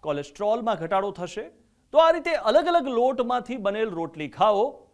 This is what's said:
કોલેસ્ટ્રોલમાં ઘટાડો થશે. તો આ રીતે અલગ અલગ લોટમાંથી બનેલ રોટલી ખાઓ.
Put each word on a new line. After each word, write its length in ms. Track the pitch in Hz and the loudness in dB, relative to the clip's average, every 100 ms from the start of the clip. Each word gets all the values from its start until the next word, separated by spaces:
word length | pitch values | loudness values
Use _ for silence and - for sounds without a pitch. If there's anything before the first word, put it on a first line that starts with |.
કોલેસ્ટ્રોલમાં 720 | 151 143 143 - 208 226 226 185 | -4 -6 -6 -6 -2 -2 -2 -4
ઘટાડો 360 | 160 190 202 | -2 -2 -2
થશે. 320 | 190 175 - 156 _ _ _ _ | -8 -10 -10 -14 _ _ _ _
તો 60 | 285 | 4
આ 140 | 330 | 6
રીતે 220 | 330 339 | 4 0
અલગ 340 | 311 220 269 349 | -2 4 4 4
અલગ 200 | 339 269 | 2 2
લોટમાંથી 680 | 233 254 262 240 247 - 254 | 0 0 0 -2 -4 -4 -4
બનેલ 320 | 202 208 220 | -4 -2 -4
રોટલી 380 | 170 165 156 147 | -4 -8 -8 -10
ખાઓ. 380 | - 208 202 247 - _ | 0 2 2 0 -4 _